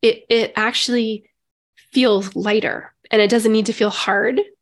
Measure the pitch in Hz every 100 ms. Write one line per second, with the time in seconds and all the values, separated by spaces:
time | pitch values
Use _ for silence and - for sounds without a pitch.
0 | 233 233 _ 233 220 - 214 240 - 254
1 | 226 214 _ _ _ _ _ _ _ -
2 | 247 202 190 - 208 208 - - - _
3 | _ 220 208 233 220 220 214 226 208 208
4 | - 196 202 262 415 _